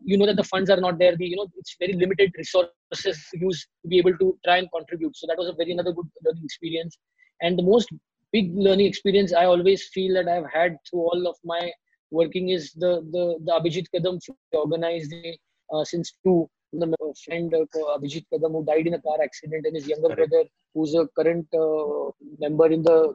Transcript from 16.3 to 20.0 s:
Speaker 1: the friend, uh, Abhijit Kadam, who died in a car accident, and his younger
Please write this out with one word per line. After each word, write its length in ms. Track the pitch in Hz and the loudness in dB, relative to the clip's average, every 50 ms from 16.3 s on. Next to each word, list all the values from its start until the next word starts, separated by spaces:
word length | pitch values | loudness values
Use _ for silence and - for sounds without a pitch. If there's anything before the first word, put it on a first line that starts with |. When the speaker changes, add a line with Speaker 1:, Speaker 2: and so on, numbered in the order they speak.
| 185 170 160 - _ _ _ _ - | 2 2 2 -2 _ _ _ _ -8
Speaker 1:
the 220 | 147 170 160 160 - 156 151 135 - - | -6 -4 -2 0 -2 -2 -2 -4 -12 -12
friend, 300 | - 165 170 170 165 165 | -8 -6 -6 -4 -2 0
uh, 100 | 160 156 147 - 160 156 147 147 | 0 0 0 -4 -4 -4 -2 -2
Abhijit 280 | 143 143 143 143 165 - - 165 | -4 -4 -6 -8 -10 -8 -6 -4
Kadam, 200 | 156 156 160 160 | -2 -2 -2 -2
who 120 | 160 156 | -2 -2
died 220 | 156 151 165 160 | 0 0 2 2
in 80 | 170 170 | 0 -2
a 60 | 151 | -4
car 180 | - 156 151 156 151 | -4 -4 -2 -2 -2
accident, 420 | 135 - - - 151 156 160 151 | -2 -4 -10 -12 -10 -8 -4 -4
and 100 | 156 156 | -4 -4
his 140 | 156 139 143 | -4 -4 -6
younger 200 | 151 151 | -4 0